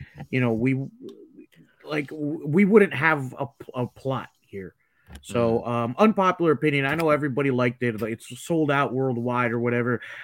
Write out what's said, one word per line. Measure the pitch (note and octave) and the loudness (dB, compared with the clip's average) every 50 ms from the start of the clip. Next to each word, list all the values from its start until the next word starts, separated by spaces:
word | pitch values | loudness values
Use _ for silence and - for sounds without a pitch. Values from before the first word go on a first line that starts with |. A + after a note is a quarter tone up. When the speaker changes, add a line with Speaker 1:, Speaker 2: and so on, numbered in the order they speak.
| - - - C#3+ C#3+ - | -20 -20 -18 -18 -10 -4
Speaker 1:
you | - C3 | 0 0
know, | B2+ A#2+ A2+ | 2 2 2
we, | A2 A#2+ C3+ C3+ C3 C3+ - - A#3+ B3+ A3 - - - - - - - _ _ - - _ _ _ - | 2 0 0 0 -2 -4 -8 -12 -16 -18 -18 -18 -20 -20 -20 -20 -20 -20 _ _ -20 -20 _ _ _ -12
like, | C#3+ D3+ D3+ D3 - | -8 -6 -6 -6 -6
w-, | - D#3 D3 C#3+ D#3 D#3+ C#3+ | -8 -8 -6 -6 -6 -6 -4
we | D3+ C#3 F#3+ G#3 | 0 2 4 6
wouldn't | F#3 A3 G#3+ G3+ E3 C3+ | 8 8 6 6 4 2
have | B2+ D3 D#3+ D#3+ C#3+ C3 B2+ B2+ - | 0 2 2 2 0 -2 -6 -8 -8
a, | C3+ B2+ - - - - - | -10 -10 -10 -16 -18 -12 -6
a | B2+ B2 | -6 -6
plot | - - - - C3+ C3+ A#2+ - - _ _ | -6 -6 -8 -6 -4 -4 -4 -6 -10 _ _
here. | _ _ - G2 F#2+ E2+ - _ _ _ _ _ _ - - - - | _ _ -14 -14 -14 -14 -16 _ _ _ _ _ _ -20 -20 -20 -12
So, | - - A#2+ A#2 A2+ A2+ A#2 | -6 -2 0 0 2 0 0
Speaker 2:
Mm-hmm. | - A#2 | -2 -2
Speaker 1:
um, | A#2+ A#2+ A#2 A#2 B2 - | -2 -2 -2 -2 2 4
unpopular | G#3 A3 G#3 G3 F#3+ F#3 F3+ - E3+ E3 C#3+ | 4 4 4 4 2 2 2 2 2 2 2
opinion. | A#2+ D#3 D3+ C#3+ C#3+ C3+ | 2 2 0 0 0 0
I | C#3 D3+ | 0 0
know | E3 E3 D#3 | 0 2 2
everybody | D3 C#3+ D3 D3 A#2+ C#3+ C#3 C#3 | 2 2 0 -2 -2 0 0 2
liked | B2+ B2 B2 B2 A#2+ - B2 | 2 2 2 0 0 -2 -2
it. | B2 A2 G#2 | -2 -2 -2
Like, | A2+ A2 A#2 | -4 -6 -6
it's | - - - B2 B2 | -8 -10 -14 -18 -12
sold | - - E3+ D#3+ D#3 C#3+ | -6 -2 0 0 2 2
out | C#3+ C#3 C#3+ A2 A#2 | 2 2 0 0 0
worldwide | C3 C3+ C3 B2 A#2 A#2 B2 B2 B2 B2 A#2+ | -2 -2 0 -2 -2 -2 -2 0 0 0 0
or | A2+ A#2+ | 0 0
whatever. | A#2+ B2 A#2+ A#2+ A#2+ B2 A#2+ G#2+ - - - - | 0 0 0 0 0 0 -2 -2 -4 -8 -16 -16